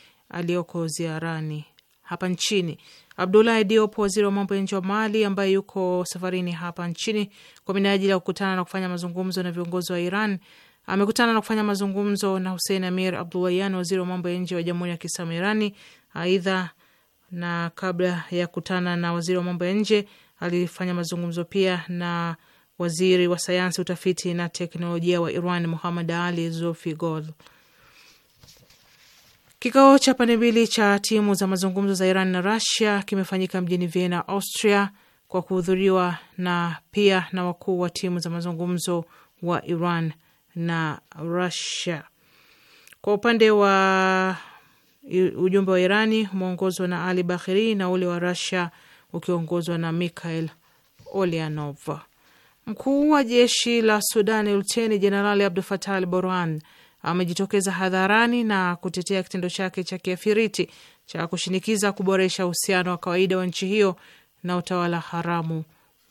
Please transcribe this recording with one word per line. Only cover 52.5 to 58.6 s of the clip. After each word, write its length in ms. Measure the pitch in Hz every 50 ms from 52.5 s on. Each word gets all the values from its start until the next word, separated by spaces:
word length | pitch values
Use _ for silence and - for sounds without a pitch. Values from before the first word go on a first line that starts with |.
| _ _ _
Mkuu 440 | - 214 - - 262 277 285 285 302
wa 140 | 302 285 277
jeshi 580 | 226 240 240 247 233 - - - 240 240 233 226
la 180 | 220 214 214 208
Sudan, 460 | - - 220 208 202 220 214 208 208 202
Luteni 440 | 202 202 - - 233 226 226 220 208
Jenerali 460 | 185 202 196 202 202 208 208 202 202
Abdul 200 | 196 175 185 190
Fattah 300 | - 202 185 - 196 196
al-Burhan, 680 | 190 185 180 175 185 180 185 185 180 175 165 156 151 - _ _ - - _ _ _ -
amejitokeza 720 | - 170 180 185 170 170 - 196 196 - 202 185 196 185
hadharani 720 | 180 190 185 185 185 190 190 208 220 233 240 240 240 233
na 320 | 220 208 190